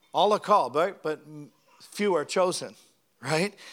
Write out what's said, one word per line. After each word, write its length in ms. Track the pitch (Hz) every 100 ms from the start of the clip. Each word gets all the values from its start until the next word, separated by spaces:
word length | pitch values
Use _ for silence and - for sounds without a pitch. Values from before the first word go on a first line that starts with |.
| _
All 220 | 143 202
are 60 | 208
called, 340 | - 202 131
right? 220 | 139 190 185
But 180 | 160 151 147 151 147 _ _ _
few 340 | - - 202 165
are 100 | -
chosen. 480 | 190 180 - 117 - _ _ _ _
Right? 360 | 123 156 202 - -